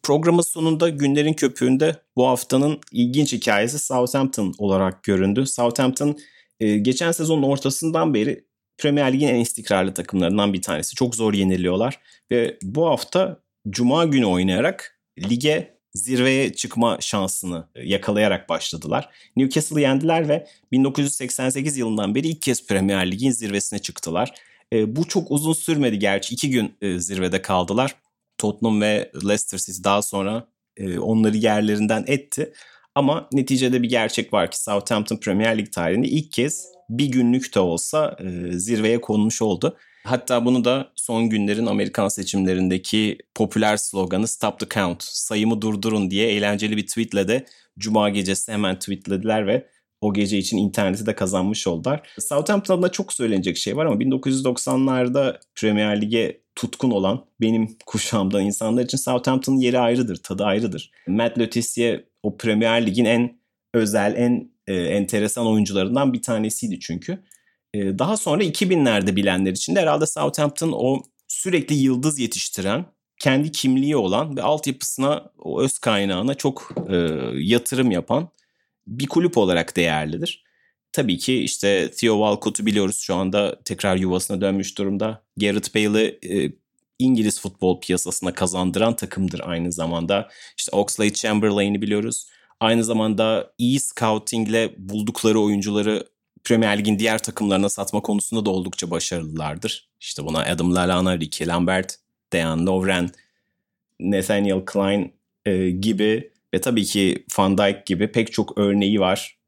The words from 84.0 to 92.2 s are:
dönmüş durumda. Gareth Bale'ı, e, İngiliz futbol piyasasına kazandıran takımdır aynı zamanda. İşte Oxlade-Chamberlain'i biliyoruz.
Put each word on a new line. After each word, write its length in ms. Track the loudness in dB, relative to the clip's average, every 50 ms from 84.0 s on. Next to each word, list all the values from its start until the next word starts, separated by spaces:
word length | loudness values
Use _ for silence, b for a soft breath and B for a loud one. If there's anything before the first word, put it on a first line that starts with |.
| 0 0 0 -2 -2 -4 -4 -2
dönmüş 380 | 0 0 0 0 -4 -6 -6 -4
durumda. 440 | -2 -2 -2 -2 -2 -4 -6 -8 _ _ _
Gareth 380 | -2 0 0 0 0 -4 -2 -2
Bale'ı, 440 | 0 0 2 2 2 2 2 -2 -8 -8
e, 280 | -4 -2 0 0 -2 -4 _ _ _ _ _ _ _ _ _
İngiliz 420 | 2 2 4 4 2 2 0 -2
futbol 400 | -6 -10 -6 _ 0 0 0 0
piyasasına 540 | 0 -2 -2 -2 -2 -4 -6 -4 -4 -4 -2
kazandıran 640 | -2 -2 -2 0 0 -2 0 0 2 0 0 0
takımdır 440 | -2 -6 -8 -4 -4 -4 -2 -4 -6 -8
aynı 280 | -6 -4 -4 -4 -4
zamanda. 560 | -4 -4 -4 -4 -2 -4 0 0 0 0 -2 B B B B B B B
İşte 180 | -8 -2 0
Oxlade-Chamberlain'i 1080 | 0 0 0 0 0 0 0 0 0 -2 0 0 2 2 2 2 2 2 2 0 -2
biliyoruz. 440 | -2 -2 -2 -2 -2 -4 -6 -8